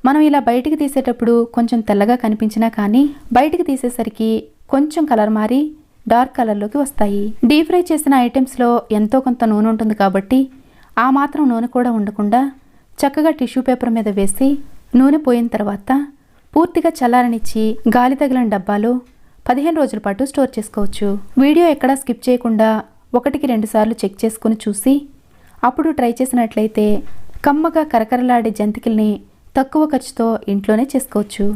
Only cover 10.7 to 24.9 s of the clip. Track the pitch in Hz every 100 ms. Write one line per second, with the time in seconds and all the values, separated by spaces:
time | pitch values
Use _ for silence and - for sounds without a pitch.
10.7 | _ _ - 247 269 285 302 285 233 247
11.7 | 254 247 226 202 208 208 233 269 269 _
12.7 | _ _ - 277 277 311 302 240 - 254
13.7 | 254 240 226 214 196 196 196 269 285 -
14.7 | - - 240 269 302 294 240 233 220 208
15.7 | 202 202 269 285 - _ _ _ 294 339
16.7 | 339 330 320 247 247 247 233 - 220 220
17.7 | 240 - 240 247 269 285 254 233 202 190
18.7 | 208 220 247 247 _ - _ - 254 302
19.7 | 320 262 214 202 202 269 - 262 240 214
20.7 | - 202 - 202 98 - - - 339 349
21.7 | 285 262 269 - 240 - 247 247 214 220
22.7 | 220 - _ _ - 285 277 277 226 214
23.7 | 220 214 226 196 196 226 220 220 220 -
24.7 | 208 -